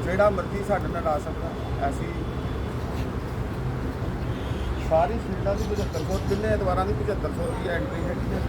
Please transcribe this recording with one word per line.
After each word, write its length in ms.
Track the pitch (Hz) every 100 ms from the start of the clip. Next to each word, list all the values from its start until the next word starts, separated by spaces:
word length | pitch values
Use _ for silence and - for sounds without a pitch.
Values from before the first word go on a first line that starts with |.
ਜਿਹੜਾ 260 | - 185 208
ਮਰਜ਼ੀ 340 | 185 170 196 196
ਸਾਡੇ 200 | 196 190
ਨਾਲ 200 | 175 165
ਆ 120 | 151
ਸਕਦਾ। 280 | 160 151 - - - - 139
ਅਸੀਂ 180 | - - 988 - - - - - - - - - - - - - - 65 - - - - - - - - - - - -
ਸਾਰੀ 240 | 160 180
ਸੀਟਾਂ 420 | - - 180 196 208
ਦੀ 80 |
ਪਝੱਤਰ 360 | 214 208 190 -
ਸੌ, 200 | - 190 185
ਤਿੰਨੇ 180 | 196 214
ਐਤਵਾਰਾਂ 380 | 208 180 180 190
ਦੀ 80 |
ਪਝੱਤਰ 360 | 202 202 196 202
ਸੌ 160 | 190 170
ਰੁਪਇਆ 280 | 165 180
ਐਂਟਰੀ 300 | 170 156 -
ਹੈਗੀ 300 | - - 117
ਹੈ। 80 | 131